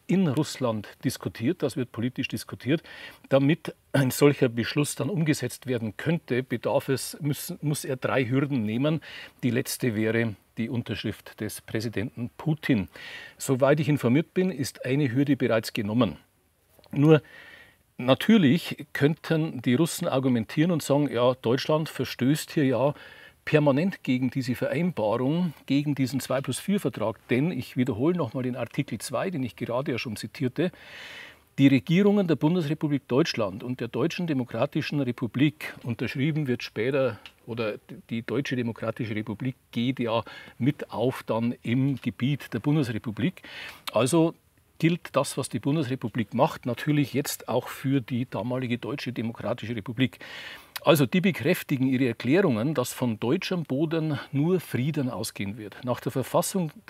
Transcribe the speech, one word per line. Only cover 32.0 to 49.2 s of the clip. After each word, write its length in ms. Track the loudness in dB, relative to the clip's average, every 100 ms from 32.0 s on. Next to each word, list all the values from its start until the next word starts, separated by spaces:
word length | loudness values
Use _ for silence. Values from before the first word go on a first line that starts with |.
| 6 6 4
der 80 |
Bundesrepublik 720 | 2 2 2 0 -2 -2 -2 2
Deutschland 560 | 2 2 0 -4 -4
und 160 | -8 -6
der 80 | -4
Deutschen 400 | -2 -2 -2 -2
Demokratischen 760 | -2 -2 -2 -2 -2 -2 -2
Republik, 720 | -2 -2 -2 2 2 2 -8 -10
unterschrieben 640 | -8 -4 -4 -2 -2 0 0
wird 160 | -2
später, 560 | -4 -4 -2 0 0 -2 -14 _ -10
oder 280 | -4 -4 -4 -10 -18 -8
die 120 | -8
Deutsche 340 | -4 -4 -2 -4
Demokratische 580 | -4 -4 -6 -4 -6
Republik 400 | -6 -6 -6 -6 -8 _
geht 300 | -4 -2 -2
ja 240 | -2 -2 -4 -10 -16 -4
mit 320 | -2 -2 -4
auf 320 | -2 -2 -2
dann 320 | -2 0 0 -2
im 380 | -2 0 0 -2
Gebiet 520 | -6 -2 -2 -2 -4
der 40 | -4
Bundesrepublik. 840 | 0 0 0 -4 -6 -2 -2 -4 -12 -16 -16 -16 -4
Also 420 | 0 4 4 2 0 _ _ _ 0
gilt 360 | 2 2 -2
das, 240 | -2 -2 -4
was 100 | -6
die 120 | -4
Bundesrepublik 760 | -2 0 -2 -4 -4 -4 -2
macht, 320 | 2 0 0 -6
natürlich 460 | -4 0 2 2
jetzt 360 | 0 -4 -6 -4
auch 200 | -2 -2
für 320 | -4 -2 0
die 280 | 0 -4 -4
damalige 480 | -4 -4 -4 -4 -4
Deutsche 360 | -4 -6 -6
Demokratische 640 | -6